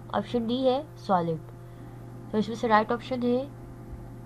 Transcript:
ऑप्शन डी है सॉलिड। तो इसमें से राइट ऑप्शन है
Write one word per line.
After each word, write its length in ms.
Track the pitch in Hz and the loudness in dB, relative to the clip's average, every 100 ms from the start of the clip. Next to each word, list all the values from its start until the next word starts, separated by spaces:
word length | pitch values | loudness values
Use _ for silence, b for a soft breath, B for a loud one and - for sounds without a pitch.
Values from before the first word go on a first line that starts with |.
| - | -4
ऑप्शन 320 | 208 208 240 226 | -2 0 0 0
डी 140 | 247 | 2
है 200 | 262 262 311 - - | 4 4 0 -8 2
सॉलिड। 340 | 180 170 156 - - B B B B B - - | 4 4 -2 -6 -14 B B B B B -14 -2
तो 60 | 214 | 0
इसमें 180 | 208 226 | 0 0
से 120 | 240 | 6
राइट 240 | 214 220 | 6 6
ऑप्शन 300 | 240 - 254 | 0 -2 0
है 180 | 240 247 285 - - - - - - - | 4 2 0 -8 -14 -14 -12 -12 -12 -14